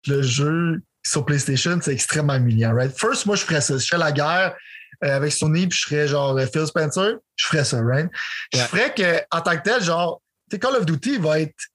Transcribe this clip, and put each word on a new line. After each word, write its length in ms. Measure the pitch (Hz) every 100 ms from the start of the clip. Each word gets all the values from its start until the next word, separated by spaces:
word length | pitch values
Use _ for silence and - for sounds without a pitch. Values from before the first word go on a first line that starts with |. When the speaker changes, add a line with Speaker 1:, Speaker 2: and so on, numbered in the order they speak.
| -
Speaker 1:
le 140 | 139
jeu 600 | 135 123 147 165 170 160 - _ -
sur 200 | 151 143
PlayStation, 520 | 147 135 135 175 175
c'est 100 | 160
extrêmement 420 | 135 - 151 147 135
humiliant, 380 | 120 110 113
right ? 240 | 113 131 -
First, 280 | 220 262 202
moi, 100 | 208
je 80 |
ferais 160 | - 156
ça. 180 | 135 135
Je 80 | 131
ferais 120 | 170
la 140 | 160
guerre, 420 | 143 147 175 185 - - - - -
euh, 120 | 143 139
avec 160 | 147
Sony, 340 | - 156 160 185
puis 100 | -
je 60 | -
serais 180 | 147 151
genre, 300 | 143 139 135
euh, 80 | 131
Phil 200 | 160 156
Spencer, 480 | 170 156 185 196 - _ -
je 100 | -
ferais 180 | 160 135
ça, 160 | 123
right ? 260 | 113 135 165 - - - -
Je 60 | 127
Speaker 2:
Ouais. 60 | 120
Speaker 1:
ferais 280 | 185 262
que, 280 | 269 180 165 - 165
en 60 |
tant 160 | 165 165
que 60 |
tel, 180 | 202 247
genre, 380 | 175 165 175 - _ _ _
tu 60 | 208
sais, 40 |
Call 160 | 247 269
of 80 | 170
Duty 320 | 156 247 269
va 220 | 156 156
être 120 | 156 _ -